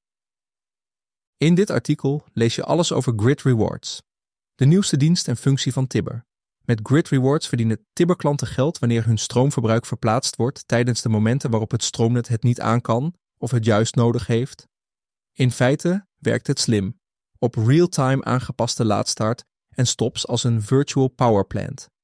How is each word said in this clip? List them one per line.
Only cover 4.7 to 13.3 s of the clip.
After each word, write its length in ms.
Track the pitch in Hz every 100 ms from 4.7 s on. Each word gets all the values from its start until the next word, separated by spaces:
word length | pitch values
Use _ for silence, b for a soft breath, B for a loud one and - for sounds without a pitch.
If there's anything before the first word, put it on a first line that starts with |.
| 185 196 143
dienst 320 | 156 175 -
en 80 | 131
functie 360 | 139 135 143
van 140 | 127 131
Tibber. 400 | 113 87 117 - _ _ _
Met 160 | - 113
Grid 260 | 104 139 -
Rewards 400 | 135 131 151 -
verdienen 380 | 120 113 110 _
Tibber-klanten 540 | - 175 175 147 143 -
geld 320 | - 143 -
wanneer 280 | 120 113 113
hun 120 | 107
stroomverbruik 680 | - 120 139 - 113 113 -
verplaatst 500 | 123 113 117 - -
wordt 320 | 117 - -
tijdens 340 | 117 123 113
de 60 | 117
momenten 420 | 107 110 131 139
waarop 200 | 110 110
het 120 | 113
stroomnet 460 | - - 117 120 117
het 140 | 113
niet 180 | 120 123
aan 200 | 110 117
kan 340 | - 117 156 - _